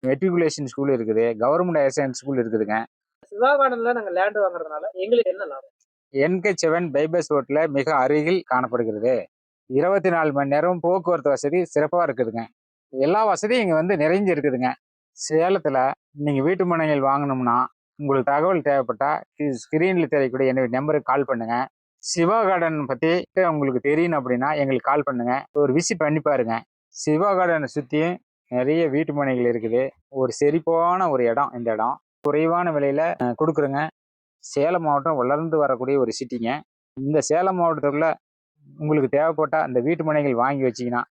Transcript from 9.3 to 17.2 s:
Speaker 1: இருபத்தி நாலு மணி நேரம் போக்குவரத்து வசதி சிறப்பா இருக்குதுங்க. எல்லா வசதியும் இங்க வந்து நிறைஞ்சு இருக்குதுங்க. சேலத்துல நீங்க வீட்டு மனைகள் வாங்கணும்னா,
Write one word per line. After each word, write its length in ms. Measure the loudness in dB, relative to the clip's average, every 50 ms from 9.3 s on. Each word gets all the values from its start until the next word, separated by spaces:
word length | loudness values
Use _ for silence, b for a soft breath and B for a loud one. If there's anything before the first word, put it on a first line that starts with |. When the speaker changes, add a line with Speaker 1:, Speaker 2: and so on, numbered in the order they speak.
| _ _ _ _ _ _ _ _
Speaker 1:
இருபத்தி 400 | 0 0 2 2 2 2 2 2
நாலு 220 | 0 2 0 0
மணி 180 | 0 0 0 0
நேரம் 300 | 0 2 2 0 0 0
போக்குவரத்து 500 | 0 0 0 0 0 0 -2 0 2 0
வசதி 300 | 0 0 0 -2 0 0
சிறப்பா 400 | -2 0 0 -2 -2 0 0 0
இருக்குதுங்க. 420 | 0 0 0 -2 -4 -4 -4 -8 -10 -10 _ _ _ _ _ _ _ _ -4
எல்லா 320 | -2 0 2 2 2 2
வசதியும் 380 | 2 0 0 0 0 0 2 2
இங்க 100 | 2 2
வந்து 220 | 2 2 2 0
நிறைஞ்சு 360 | 2 2 2 2 2 2 2
இருக்குதுங்க. 380 | 0 2 0 0 0 0 -2 -2 -2 -4 _ _ _ _ _ _ _ -14
சேலத்துல 600 | -8 -2 0 2 2 4 2 0 0 0 0 2 2 2 0 _ _ _ _ -6
நீங்க 240 | -2 0 0 2
வீட்டு 240 | 2 2 2 0 0
மனைகள் 340 | 0 2 0 2 2 2 2
வாங்கணும்னா, 540 | 2 2 2 0